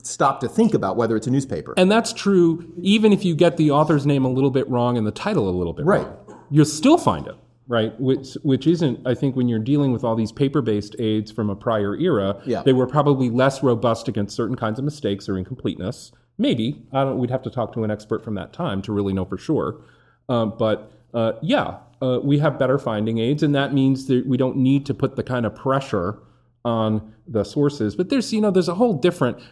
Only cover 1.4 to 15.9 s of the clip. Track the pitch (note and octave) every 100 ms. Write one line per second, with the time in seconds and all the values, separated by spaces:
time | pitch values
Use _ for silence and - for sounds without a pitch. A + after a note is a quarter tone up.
1.4 | C3+ E2+ C2+ - F#3 A3 A3+ - G3 F#3+
2.4 | E3+ E3 - - F#3 G#3+ G#3+ G3 F3+ D3+
3.4 | F3 E3+ D3+ C#3+ D3+ D3+ C#3+ C#3 C3 B2+
4.4 | C#3 C3 - B2 A#2+ A#2+ G#2+ - G3+ G3
5.4 | G2 F2+ E2+ D2+ D#3 F#3+ - - - -
6.4 | - C#3+ D3 - C4+ E4+ C3+ D#2+ C#2 -
7.4 | _ _ - A#2+ A2 - C3 C3+ C3+ -
8.4 | D3 C3 D#3 E3+ D3+ A#2+ B2+ A#2+ C#3+ B2+
9.4 | B2 A2+ A2 C#3+ C#3 A#2 A#2 A2+ G#2+ -
10.4 | C#3 D3+ A#2 G#2 G2+ - A2 G#2+ G#2+ -
11.4 | G#2 G2 B2 A2 G2+ G2+ F3 A#2 G2 G2+
12.4 | C3+ G#2+ C#3 B2+ B2+ D3+ C#3+ C#3 B2 A#2
13.4 | C3+ C#3 C3+ A2+ A#2+ A2 - G#2+ G2+ -
14.4 | A2 B2+ A2 A2 C#3+ - G#2 G2 - F#2+
15.4 | F#2 B2+ G#2+ - F#2